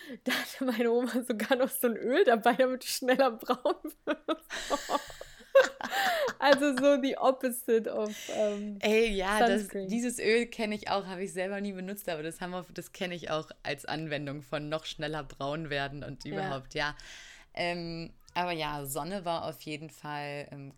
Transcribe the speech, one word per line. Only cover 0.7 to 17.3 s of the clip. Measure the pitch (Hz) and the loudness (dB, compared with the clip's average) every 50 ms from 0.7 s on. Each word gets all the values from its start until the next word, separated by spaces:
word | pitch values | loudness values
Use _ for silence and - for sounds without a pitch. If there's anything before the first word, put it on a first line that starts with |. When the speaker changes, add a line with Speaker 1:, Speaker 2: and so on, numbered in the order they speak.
| 240 220 247 233 | 2 2 4 4
Speaker 1:
Oma | 233 240 247 240 226 247 240 | 4 4 2 2 0 -2 0
sogar | - 247 208 226 - 269 | 0 -2 -2 2 2 2
noch | 247 254 254 | 4 2 0
so | - - - | 0 0 0
ein | 240 226 | 0 0
Öl | - - 220 254 320 403 | 0 0 2 4 4 6
dabei, | - 233 226 196 240 240 | 6 6 6 6 4 6
damit | - 262 254 254 254 - | 6 4 2 2 -2 -4
du | - | -4
schneller | - - - 247 254 - 269 262 | -6 -2 2 2 4 6 6 4
braun | 226 220 - - 247 240 - 294 339 - - 302 - _ - | 2 0 0 -2 0 0 2 0 -2 -2 -4 -14 -14 _ -4
wirst. | - 285 - - - - - - - - - - - | -4 -4 -4 -2 -4 -6 -4 -6 -10 -10 -8 -4 -2
<laughs> | - 285 - - - 285 - - - - - - - - 240 - - 539 508 - - - - - - 784 784 762 698 659 587 - - - | -4 -4 -2 -2 -2 -2 -4 -4 -16 -16 -18 -20 -20 -20 -2 6 8 8 8 8 4 -4 -6 -4 0 2 2 2 2 2 0 -2 -2 4
Also | - 285 285 262 285 294 269 | 6 6 6 8 6 2 2
so | 247 269 285 285 277 | 4 6 6 6 6
the | 240 269 240 - | 4 0 0 2
opposite | - 262 262 262 - 254 233 - - - 233 226 214 - | 2 2 2 2 0 -4 -4 -2 0 2 2 4 2 0
of, | - 220 214 214 214 - - - | -2 -2 -2 -4 -4 -8 -8 -6
ähm, | - - 214 208 208 202 208 208 208 202 - | -2 0 0 0 0 -2 -6 -8 -6 -2 2
Speaker 2:
Ey, | 214 214 220 233 226 208 | 4 4 6 4 4 2
ja, | 190 180 190 208 214 240 | 0 0 2 4 4 6
das, | 233 240 233 208 196 | 6 4 2 0 -2
Speaker 1:
Sunscreen. | - 196 190 | -6 -6 -4
Speaker 2:
dieses | 185 202 240 240 247 233 - | -2 -2 0 0 0 -2 0
Öl | - 202 220 233 240 | 2 4 4 4 2
kenn | 240 - - 233 208 208 | 0 -2 -4 -2 -2 -2
ich | 208 - - | -4 -2 0
auch, | 185 196 190 | 0 0 0
hab | 180 190 175 | -2 -6 -6
ich | 190 190 160 | -6 -6 -4
selber | 185 185 190 202 196 | -4 -2 -2 -2 -4
nie | 202 202 196 | -4 -4 -4
benutzt, | 185 185 185 196 202 - - | -6 -6 -8 -8 -6 -4 -4
aber | 170 151 151 | -4 -4 -4
das | 165 165 - | -6 -6 -6
haben | 190 175 180 | -8 -6 -6
wir, | 185 175 - 170 | -6 -8 -8 -10
das | - 170 - - | -12 -12 -12 -8
kenn | - 196 180 175 | -6 -6 -4 -4
ich | 175 165 - | -6 -6 -4
auch | - 156 156 - - _ - | -4 -4 -4 -6 -12 _ -6
als | - 147 143 - | -6 -6 -6 -6
Anwendung | - - 156 160 156 147 143 147 143 135 151 143 | -6 -6 -6 -4 -4 -4 -4 -4 -6 -8 -8 -8
von | - - 147 147 147 | -6 -6 -6 -4 -4
noch | 156 160 - | -6 -6 -6
schneller | - - - 156 151 156 156 143 | -6 -8 -6 -6 -6 -4 -6 -8
braun | 135 - - 139 139 147 160 165 151 | -10 -8 -6 -4 -4 -4 -4 -4 -4
werden | 143 143 139 143 143 147 135 | -2 -2 -2 -4 -6 -8 -10
und | 131 139 - - 143 | -10 -12 -12 -10 -8
Speaker 1:
Ja. | |
Speaker 2:
überhaupt, | 156 - 156 151 139 135 127 - - | -6 -4 -4 -4 -4 -6 -8 -8 -4
ja. | 151 147 147 147 - - - - - - - | -2 -2 -2 -4 -8 -14 -18 -18 -18 -18 -20